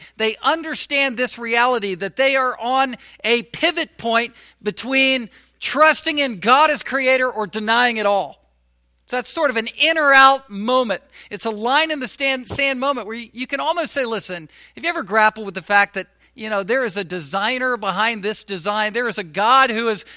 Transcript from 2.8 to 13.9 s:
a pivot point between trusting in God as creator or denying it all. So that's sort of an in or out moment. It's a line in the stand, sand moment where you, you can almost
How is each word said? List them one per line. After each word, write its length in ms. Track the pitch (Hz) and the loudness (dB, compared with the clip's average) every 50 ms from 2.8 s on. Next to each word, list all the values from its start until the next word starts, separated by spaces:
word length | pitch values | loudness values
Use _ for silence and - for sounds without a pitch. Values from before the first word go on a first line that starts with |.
| 269 262 240 - - - - - - | 0 0 -2 -8 -16 -20 -14 -6 -2
a 180 | 214 240 240 233 | 0 0 0 0
pivot 560 | - - - 302 349 311 339 311 - _ - | -4 -4 -2 0 0 0 -2 -4 -6 _ -8
point 380 | - 233 226 226 240 - - - - - _ _ - | -4 0 0 0 0 -2 -8 -16 -20 -20 _ _ -8
between 680 | 208 - - - 247 269 269 269 262 262 254 233 185 - - _ _ _ - | -8 -8 -6 -6 -2 0 2 2 2 0 0 -4 -8 -16 -20 _ _ _ -10
trusting 600 | - - - 277 311 311 285 - - 320 311 294 | -8 -2 2 4 4 4 4 2 0 -2 -2 0
in 180 | 285 262 226 175 | -2 -2 -4 -2
God 320 | 151 220 254 277 311 302 | 2 4 4 6 6 4
as 140 | 294 - - | 2 0 -4
creator 440 | - 247 269 262 254 262 254 262 254 | -4 -4 0 2 2 2 2 2 0
or 160 | 202 214 208 | -2 -4 -6
denying 500 | 180 - 214 214 220 226 240 247 240 226 | -4 -6 -4 -2 0 2 2 2 2 2
it 100 | 220 208 | 0 0
all. 380 | 202 202 196 160 135 - _ _ _ _ _ _ _ _ _ _ _ _ _ _ | 2 2 0 0 -4 -8 _ _ _ _ _ _ _ _ _ _ _ _ _ _
So 100 | - 254 | -6 -6
that's 120 | 254 240 - | -6 -4 -4
sort 220 | - 339 320 277 | -2 0 0 0
of 60 | 220 | 0
an 100 | 226 220 233 - | -2 -4 -4 -2
in 220 | - 285 320 330 320 | 0 2 2 2 4
or 140 | 302 277 277 | 4 6 8
out 380 | 269 269 269 269 262 - - | 8 8 8 6 4 0 -6
moment. 520 | 202 196 214 240 254 262 254 220 185 - - _ - - - - | -8 -6 -2 0 2 2 2 0 -2 -6 -8 _ -20 -20 -18 -14
It's 160 | 208 196 - | -12 -8 -6
a 40 | 226 | -6
line 400 | 214 208 220 240 269 302 320 320 | -6 -4 -2 0 2 2 2 0
in 80 | 311 285 | -2 -4
the 80 | 254 | -6
stand, 400 | 214 - - 277 269 269 254 240 | -6 -6 -2 -2 -2 -2 -2 -4
sand 320 | - - - 277 277 269 247 | -6 -4 -2 0 -2 -2 0
moment 300 | 262 285 277 247 196 208 | -2 -2 -2 -4 -6 -8
where 80 | 220 | -10
you, 140 | 233 233 214 - | -10 -12 -12 -10
you 140 | 233 254 - | -10 -8 -6
can 100 | 285 269 | -6 -4
almost 340 | 277 302 330 339 311 - | -2 -2 -2 -2 -2 -4